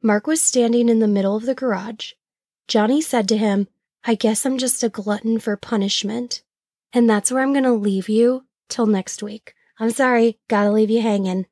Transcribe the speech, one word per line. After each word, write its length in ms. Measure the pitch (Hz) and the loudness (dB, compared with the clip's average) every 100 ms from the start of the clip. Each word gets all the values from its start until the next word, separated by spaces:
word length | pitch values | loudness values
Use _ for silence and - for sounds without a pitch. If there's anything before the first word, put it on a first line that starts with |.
Mark 240 | 226 208 254 | 2 0 0
was 120 | 320 | -2
standing 480 | - 254 233 240 233 | 0 0 2 2 2
in 120 | 226 | 2
the 80 | 214 | 2
middle 280 | 202 196 214 | 2 0 -2
of 100 | 233 | -4
the 100 | 262 | -4
garage. 580 | 262 190 202 214 - - _ _ _ _ - | -2 -4 -6 -14 -16 -18 _ _ _ _ -2
Johnny 340 | 220 214 277 | 0 2 0
said 260 | 311 247 202 | 0 -2 0
to 100 | 214 | 0
him, 300 | 214 196 196 _ _ _ - | 2 0 -2 _ _ _ -4
"I 100 | 220 | 0
guess 300 | 220 220 262 | 0 0 -2
I'm 120 | 262 | -2
just 260 | 254 - | -2 -2
a 60 | 233 | -4
glutton 500 | 220 202 208 226 226 | -4 -6 -4 -2 -2
for 180 | 220 202 | -2 -6
punishment. 880 | - 220 196 - 202 226 247 - _ _ _ _ _ | -4 -2 -2 -4 -4 -6 -8 -12 _ _ _ _ _
And 160 | 247 233 | 2 4
that's 220 | 208 - | 2 0
where 100 | 254 | -2
I'm 100 | 262 | 0
gonna 200 | 277 262 | 2 2
leave 340 | 233 202 196 185 | 0 0 -2 0
you 380 | 214 240 254 _ _ _ | 2 2 0 _ _ _
till 160 | - 220 | -2 0
next 380 | 196 185 - | 0 -2 -12
week." 320 | 208 214 - _ _ _ | -12 -14 -20 _ _ _
I'm 100 | 220 | -4
sorry, 480 | 226 254 240 233 220 _ | 0 2 4 2 0 _
gotta 240 | 208 208 | 0 2
leave 200 | 214 214 | 2 2
you 100 | 226 | 2
hanging. 460 | 226 202 190 185 185 | 2 0 -2 -4 -6